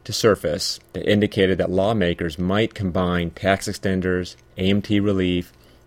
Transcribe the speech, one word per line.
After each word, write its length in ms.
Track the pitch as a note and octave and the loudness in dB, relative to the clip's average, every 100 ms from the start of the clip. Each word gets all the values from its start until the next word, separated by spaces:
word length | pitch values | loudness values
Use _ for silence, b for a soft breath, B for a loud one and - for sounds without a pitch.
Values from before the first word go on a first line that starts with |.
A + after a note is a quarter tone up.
to 100 | - | -10
surface 680 | G#2 A2+ F#2+ E2 F2 - - - | 0 2 4 0 -4 -4 -8 -12
that 140 | F2 - | -6 0
indicated 500 | G#2 G#2 - F#2+ F#2 | 2 2 2 2 2
that 120 | F2 | 0
lawmakers 680 | F#2 G2 A2+ F2 E2+ F2 D#2 | 0 2 2 0 0 -4 -2
might 380 | F2+ G2+ A2+ | 0 0 0
combine 560 | - F#2+ F#2 F2+ F2 E2+ | -2 -4 0 0 0 -2
tax 380 | - F#2 G2 - | -2 0 0 -2
extenders, 680 | F#2+ G2 F#2+ F#2 F2+ F2 - - - | -6 -2 -2 0 -2 -4 -12 -16 -4
A 120 | F#2 | 0
M 140 | G2+ | 0
T 160 | F#2+ G#2 | 2 0
relief, 540 | G2+ F#2+ F#2 F2+ F2 - b b | 2 2 0 0 -4 -12 b b